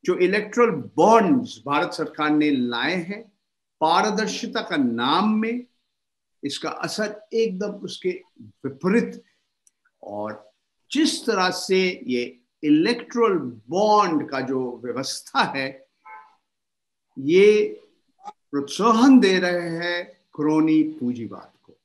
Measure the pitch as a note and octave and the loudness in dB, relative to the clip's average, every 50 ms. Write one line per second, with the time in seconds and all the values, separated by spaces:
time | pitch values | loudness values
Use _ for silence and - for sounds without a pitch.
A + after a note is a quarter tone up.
0 | - - F3+ - F3+ F3+ F#3+ G#3+ G#3 - - A#3+ A#3+ A3+ F3+ C#3+ A#2 G#2 _ C#3+ | -2 -2 0 2 2 2 2 0 -4 -4 0 2 2 2 2 -4 -8 -8 _ 2
1 | E3 G#3 A3+ A#3 G3+ F3+ C#3+ B2 A2 - - - - C#3 C#3+ D3+ F3 F3 - - | 6 6 6 6 6 4 2 2 0 -4 -12 -14 -8 -4 -2 -2 -2 -2 -4 -8
2 | D#3 D3+ - - D3+ D3+ D3+ D3+ D3+ D3+ C#3+ B2+ B2 A#2+ A#2+ A#2 B2 D3 F3 F#3 | -8 -8 -6 -4 -2 0 2 2 2 2 0 0 -2 -2 -2 -2 -2 -2 -2 -4
3 | E3 E3+ G3+ G#3+ A3+ _ _ _ _ _ _ _ _ _ _ _ D#3 D#3+ F3 F#3 | -6 -6 -10 -12 -14 _ _ _ _ _ _ _ _ _ _ _ 0 2 2 2
4 | G3+ G#3+ G3 G3+ A3 - - - - G#3+ - A3 G#3 - F#3 D#3 C3+ A#2+ A2+ A#2 | 2 2 0 -2 -2 -4 -4 -6 -8 -6 -6 -8 -6 -4 -2 0 0 0 0 -2
5 | A#2+ C3 D3+ F3+ G3+ G#3+ G#3+ G#3+ A3 A3+ A#3 B3 B3 _ _ _ _ _ _ _ | -2 0 0 2 2 2 0 0 0 -2 -4 -6 -8 _ _ _ _ _ _ _
6 | _ _ _ _ _ _ _ _ - C#3+ - - - D#3 - - - F3 - - | _ _ _ _ _ _ _ _ -10 -10 -8 -6 -8 -8 -8 -6 -8 -8 -4 -4
7 | G#3+ G#3 G#3 - - _ - A3+ A3+ A3 F#3 F#3 G#3 G3+ F#3+ - - F#3 - - | -6 -6 -6 -12 -18 _ -2 -2 -2 -2 -2 -6 -8 -8 -8 -10 -12 -14 -14 -6
8 | - F#3 F3+ - - _ _ _ A#2 G#2+ _ _ - C3+ - - - F#3 G3+ A#3+ | -6 -6 -6 -6 -12 _ _ _ -20 -20 _ _ -12 -12 -10 -4 -2 0 0 0
9 | - A#3 - - _ _ _ _ _ _ _ _ _ _ _ _ _ _ _ _ | 0 -2 -8 -16 _ _ _ _ _ _ _ _ _ _ _ _ _ _ _ _
10 | - G#2 G2+ G#2 G#2 G#2+ G#2+ - - _ _ _ _ _ _ _ _ _ - C#4 | -16 -12 -10 -10 -8 -10 -10 -14 -18 _ _ _ _ _ _ _ _ _ -2 -2
11 | D#4+ - - - - - G#3+ F#3+ F#3 F#3 F3 - - - F#3+ F#3+ F#3+ F#3 F3+ - | 0 0 -2 -4 -4 -2 0 0 0 0 -2 -4 -2 0 0 2 2 0 -2 -4
12 | - - B2+ A#2+ B2 - - _ _ _ _ _ - D3+ D3+ D3+ E3+ G#3+ A#3+ A#3 | -6 -4 -2 -2 -2 -4 -10 _ _ _ _ _ 0 2 4 4 4 2 0 -2
13 | - - - A#3+ A#3 G#3+ F#3+ E3 C#3 B2 A2+ G#2+ _ A#2+ D#3 F#3 G#3+ G#3+ G#3 G#3 | -6 -8 -2 0 2 2 2 0 -4 -6 -12 -14 _ -6 -2 0 2 4 4 4
14 | G3+ F3+ D#3+ D3 C#3 B2+ C3+ C3 C3 B2 C3+ C3 B2+ B2 A#2+ A2+ A#2 B2 A2 B2+ | 4 2 0 -2 -4 -4 -6 -6 -4 -4 -4 -4 -4 -6 -8 -10 -10 -8 -6 -6
15 | C3+ - - - - - _ - A3 F3+ D#3 C#3+ C3+ C3+ C3+ - - _ _ _ | -6 -6 -8 -10 -12 -6 _ 0 0 0 0 -6 -6 -6 -8 -12 -20 _ _ _
16 | _ - - - - _ _ _ _ _ _ _ _ _ _ _ _ _ _ _ | _ -20 -20 -20 -20 _ _ _ _ _ _ _ _ _ _ _ _ _ _ _
17 | _ _ _ - C3+ C#3+ E3 F#3 G3+ G#3+ G#3+ G#3+ G#3 - - - - _ _ _ | _ _ _ -8 -2 2 4 6 6 6 6 4 2 -2 -4 -12 -20 _ _ _
18 | _ _ _ _ _ - - _ _ _ - C#3+ C#3 - - - F#3+ A#3 A3+ A3 | _ _ _ _ _ -20 -20 _ _ _ -6 -6 -6 -6 -4 0 2 4 4 6
19 | B3 C#4 C4+ B3 G3+ F#3+ F#3+ F#3 F#3 F3+ F3 F3 E3+ E3+ E3 E3 E3+ F3 F3 F3 | 8 8 8 8 8 6 4 2 2 0 0 -2 -4 -4 -6 -6 -4 -4 -4 -6
20 | F3+ - - _ _ _ _ - D3+ D3+ D#3 D#3 D#3 D#3+ D#3 D#3 D3+ D#3 D#3 - | -6 -10 -16 _ _ _ _ -2 0 2 2 2 4 4 4 4 2 2 -2 -6
21 | B2+ A#2+ A#2+ A#2 A2+ G2 F#2+ F#2 - - _ _ _ _ - _ _ | -6 -6 -4 -6 -8 -12 -12 -16 -20 -20 _ _ _ _ -20 _ _